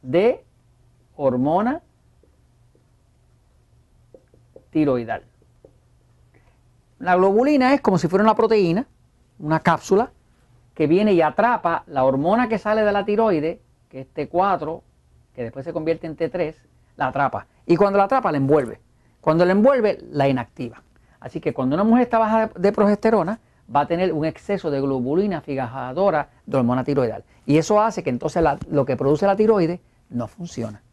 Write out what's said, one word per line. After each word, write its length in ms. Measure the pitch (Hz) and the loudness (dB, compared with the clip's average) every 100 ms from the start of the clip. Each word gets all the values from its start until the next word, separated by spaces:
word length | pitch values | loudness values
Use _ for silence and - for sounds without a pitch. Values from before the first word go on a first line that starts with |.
de 440 | 131 151 214 359 _ _ _ _ _ _ _ - | 0 0 2 0 _ _ _ _ _ _ _ -4
hormona 640 | 139 123 135 170 220 311 _ _ _ _ _ _ _ _ _ _ _ _ _ _ _ _ _ _ _ _ _ _ _ - _ _ _ - _ | -2 0 0 0 0 -4 _ _ _ _ _ _ _ _ _ _ _ _ _ _ _ _ _ _ _ _ _ _ _ -20 _ _ _ -20 _
tiroidal. 540 | 160 151 123 117 110 - _ _ _ - _ _ _ _ _ _ _ _ _ _ _ _ _ | -2 0 0 -4 -10 -10 _ _ _ -20 _ _ _ _ _ _ _ _ _ _ _ _ _
La 160 | 180 180 | 0 4
globulina 580 | 196 202 262 302 254 | 4 4 2 4 4
es 60 | 277 | 2
como 180 | - 190 | 2 0
si 100 | 170 | 0
fuera 140 | 185 | 2
una 120 | 214 | 2
proteína, 520 | 220 226 220 180 170 269 _ _ _ _ _ | 2 2 2 2 0 -4 _ _ _ _ _
una 220 | 151 156 | -4 -2
cápsula, 520 | - 160 - 190 247 _ _ _ _ _ _ | 0 0 0 0 0 _ _ _ _ _ _
que 120 | - 151 | -4 0
viene 260 | 170 214 | 2 2
y 80 | 185 | 2
atrapa 640 | 156 151 226 233 170 165 - | 2 0 0 0 -2 -4 -6
la 180 | 143 | -2
hormona 440 | 131 135 156 220 240 | 0 0 0 0 0
que 100 | 220 | -2
sale 240 | 214 214 | -2 0
de 100 | 214 | 0
la 120 | 202 | 0
tiroide, 560 | 202 208 226 170 151 175 _ _ _ | -2 0 0 0 -2 -8 _ _ _
que 120 | 131 | -18
es 80 | 135 | -14
T 200 | - 143 | -10 -6
cuatro, 540 | 170 196 185 151 165 _ _ _ _ _ | 0 0 0 -4 -10 _ _ _ _ _
que 80 | - | -12
después 220 | 117 135 | -12 -10
se 80 | 139 | -10
convierte 340 | 160 156 160 165 | -6 -4 -4 -6
en 100 | 147 | -8
T 120 | 160 | -6
tres, 280 | 180 156 156 _ _ _ - | -4 -6 -8 _ _ _ -6
la 120 | 135 | -6
atrapa. 380 | 135 139 101 - _ - | -2 -4 -4 -12 _ 0
Y 100 | 170 | 2
cuando 220 | 202 196 | 4 2
la 60 | |
atrapa, 280 | 196 262 220 | 2 0 0
la 60 | 147 | -2
envuelve. 420 | 135 151 123 - _ _ _ _ | 2 2 0 -10 _ _ _ _
Cuando 240 | - 160 | 0 2
la 80 | 175 | 4
envuelve, 460 | 196 226 277 214 - - | 4 4 4 0 -2 -6
la 180 | 147 139 | -2 0
inactiva. 540 | 127 120 - 123 110 _ _ _ _ | 0 -4 -10 -12 -12 _ _ _ _
Así 200 | 131 165 | -14 -6
que 120 | 156 | -6
cuando 220 | - 131 | -4 -2
una 100 | 151 | 0
mujer 180 | 208 233 | 2 2
está 160 | 247 226 | 2 0
baja 280 | 220 220 220 | 2 0 0
de, 120 | - | 0
de 120 | 190 | -2
progesterona, 680 | 208 208 208 220 220 170 220 _ _ _ | 2 2 2 2 2 0 -6 _ _ _
va 60 | 123 | -2
a 60 | 143 | 0
tener 260 | 170 185 | 0 0
un 120 | 156 | 0
exceso 460 | 156 - - 202 170 | -4 -6 -6 -4 -2
de 100 | 139 | -4
globulina 600 | 139 135 123 160 208 170 | -2 -2 -2 -2 -2 -4
fijadora 920 | - 135 123 131 127 135 196 156 143 _ - | -6 -8 -6 -8 -10 -2 0 0 -4 _ -4
de 100 | 135 | 0
hormona 280 | 120 123 | 0 0
tiroidal. 400 | 127 143 123 101 - _ - | -2 0 -2 -4 -14 _ 0
Y 120 | 147 | 0
eso 220 | 160 208 | 4 2
hace 220 | 220 202 | 2 -2
que 80 | 165 | -6
entonces 320 | 123 160 180 | -4 -4 0
la, 160 | 160 143 - | 0 0 -4
lo 160 | 147 | -2
que 120 | 127 127 | 0 0
produce 300 | 135 151 196 | 0 2 2
la 100 | 196 | 2
tiroide 440 | 214 214 165 175 _ _ _ | 2 2 0 -4 _ _ _
no 180 | 123 113 | -10 -10
funciona. 540 | - 175 - 110 107 _ | -12 -16 -10 -10 -10 _